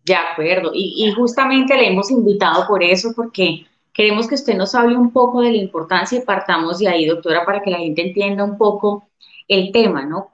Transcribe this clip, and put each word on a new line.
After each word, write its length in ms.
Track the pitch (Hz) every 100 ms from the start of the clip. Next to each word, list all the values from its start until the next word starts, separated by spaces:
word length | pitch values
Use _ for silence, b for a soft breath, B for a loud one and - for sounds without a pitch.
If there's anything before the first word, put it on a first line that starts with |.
| -
De 80 |
acuerdo, 560 | 180 165 - 156 185 165
y, 320 | - 196 -
y 80 | 214
justamente 640 | 202 240 233 262 262 262 269
le 120 | 214
hemos 240 | 185 202
invitado 560 | 254 208 202 175 170 185
por 160 | 196
eso, 280 | 175 185 226 233
porque 500 | 226 - 175 156 - _ _
queremos 320 | - 214 208 233
que 100 | 277
usted 200 | - 196
nos 180 | 190
hable 220 | 247 240 247
un 160 | 240
poco 300 | 254 254 247
de 100 | 240
la 60 | 220
importancia 600 | 190 165 160 180 196 247
y 40 |
partamos 580 | 247 190 - 170 160 180
de 80 | 202
ahí, 180 | 170 156
doctora, 400 | 170 170 165 175
para 160 | 202
que 80 | 196
la 80 | 175
gente 240 | 170 156
entienda 440 | 180 196 202 196 202
un 120 | 202
poco 520 | 214 208 208 208 _ _ B B B
el 240 | 196 190
tema, 320 | 233 214 151 143
¿no? 260 | 170 -